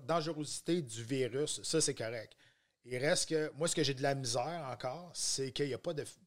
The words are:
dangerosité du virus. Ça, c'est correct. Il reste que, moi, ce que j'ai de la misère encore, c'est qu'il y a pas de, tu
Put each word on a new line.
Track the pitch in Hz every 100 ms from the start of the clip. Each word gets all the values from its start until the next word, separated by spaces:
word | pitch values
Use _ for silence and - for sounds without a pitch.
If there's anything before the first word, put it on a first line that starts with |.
| 131
dangerosité | 170 160 151 147 - - 175
du | 123 113
virus. | 113 135 123 131 151 -
Ça, | - 160
c'est | 147
correct. | 123 113 117 110 - - _ _ _
Il | 120 123
reste | 147 180 -
que, | 160 151 131
moi, | 165
ce | 165
que |
j'ai | 139
de | 131
la | 139 139
misère | 123 123 139 170 135
encore, | 120 127 151 175
c'est | - - - 131
qu'il | 131 143
y | 117
a |
pas | 175
de, | 151
tu | 120 -